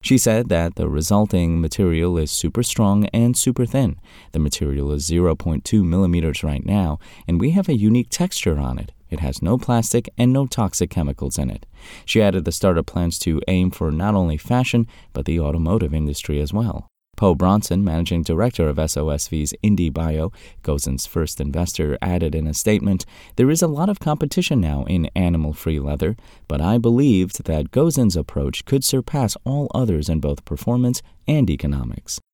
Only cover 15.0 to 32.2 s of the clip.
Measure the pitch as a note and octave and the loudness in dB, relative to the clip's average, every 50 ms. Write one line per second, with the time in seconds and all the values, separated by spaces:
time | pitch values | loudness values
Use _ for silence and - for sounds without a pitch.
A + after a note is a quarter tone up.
15 | - - - C2+ C#2 - D#2 E2+ D#2 D2 C#2+ E2 D#2+ E2 G2 A2 F2+ C#2+ D2 D#2 | -20 -10 -8 -6 -4 -2 -2 0 0 0 0 0 0 2 2 0 0 0 -2 -2
16 | D2+ D2 C#2+ - - - D2+ C#2+ D2 C#2+ - G#2 A#2+ G#2+ D#2+ - - _ _ _ | -2 -2 -4 -6 -6 -4 -2 -2 -2 -2 -2 -2 -2 -2 -4 -8 -12 _ _ _
17 | _ _ _ - G#2 F#2+ E2+ C#2+ F2+ F#2 G2 G#2+ G#2 - F2+ F#2+ G2+ F2+ D#2+ E2 | _ _ _ 2 2 2 4 4 4 4 4 2 2 0 0 0 2 2 0 0
18 | E2+ - F2 E2+ D#2+ - E2 D#2+ A2+ B2 - - E2 D2+ C#2+ D2 D#2 D#2 - C#2+ | 0 0 -2 -2 0 0 0 0 0 0 0 0 0 0 2 0 -2 -2 -2 -2
19 | D2+ D#2 D2 D2 - - - D#2 D2+ D2 - - - G#2+ G#2 F2+ F2+ D#2 C2+ D#2 | -2 -2 -2 -4 -4 -4 -4 -4 -2 -4 -4 -2 0 2 2 2 2 0 0 -2
20 | E2 D#2+ D#2 D#2 D#2+ G2 - - - - - - - - D2 C#2+ - C#2+ C2+ B1+ | -2 -2 0 -2 -2 -4 -6 -12 -20 -20 -20 -10 -4 -4 -2 -2 -2 -4 -6 -6
21 | - - - E2+ D#2+ D2 - - C#2+ C#2+ C#2 D#2+ F2 F2 - - E2 D2+ C2+ - | -8 -4 -2 -2 -2 -2 -4 -6 -6 -4 -2 -2 -2 -2 -2 -2 -2 -2 -2 -2
22 | - F#2 F2+ F2 E2+ D#2 D2 D#2+ D2+ D#2 D2+ - - G#2+ G#2+ G2+ - G2 G2 F#2 | -2 -2 0 0 0 0 -2 -2 -2 -4 -4 -2 0 0 0 2 2 0 0 -2
23 | - - - - - - - - B2+ C3+ D#3 D#3+ F3+ D#3+ D3 C#3+ E3+ G#3 G3+ - | -4 -8 -18 -20 -20 -14 0 2 2 2 4 2 2 0 0 0 0 -2 -2 -2
24 | - D#3 D3+ - - D3 - F#3 F3+ - D3+ B2 F2 D#2 D2 C#2 - - F2+ F2 | -2 -2 -2 0 -2 -2 0 -2 0 2 0 0 2 0 0 -2 -2 0 0 0
25 | D#2+ - - F#2 F#2 F2 E2+ D#2+ D2+ D2+ D#2 - - E2 D#2+ D2 C#2 C#2+ D2 C2+ | 0 0 0 0 2 2 2 2 0 -2 -4 -4 -2 -2 -2 -2 -2 -2 -2 -2
26 | D#2+ F2 A2+ - - - - - - _ D#2+ C#2+ D#2 F#2 A2 A#2+ A2+ A#2 A#2 B2 | -2 -2 -2 -4 -10 -20 -20 -20 -10 _ -4 -2 2 2 2 2 4 4 4 4
27 | C#3+ C#3+ A2 F#2 F#2 F#2 - - - - D#2+ D2+ C#2+ - - B2+ D3+ E3 D3+ C#3 | 4 6 4 4 2 0 -4 -8 -4 -2 -2 -2 -2 0 2 2 2 4 2 2
28 | B2 G#2 E2+ E2+ D2 - - - C#2+ C#2 - - - - C3+ C#3 C3 - - C3 | 2 2 2 0 -4 -2 -4 -2 -2 -2 -4 -6 -4 0 0 0 0 0 0 0
29 | B2 - - D3 B2+ G#2 - - - B2+ C3+ C#3+ C#3+ - - A#2+ C3 A2 F2 D2+ | -2 -2 -2 0 0 0 -2 -4 -6 -4 -2 -2 -2 -2 -2 0 0 2 0 0
30 | D2+ - D#2+ D#2 C#2+ D2 C#2+ - - - D2 - - - A#2+ B2 B2+ B2 B2+ - | 0 0 0 0 0 -2 -4 -4 -6 -8 -8 -6 -2 -2 0 2 2 0 0 -2
31 | - - - - _ - D3+ D3+ C3 F2 D2+ C2+ - D2 C#2+ C2+ B1 A#1 A1 - | -8 -16 -20 -12 _ 0 2 2 2 2 0 -2 -2 -2 -2 -2 -4 -6 -8 -10
32 | - - - - | -10 -12 -12 -12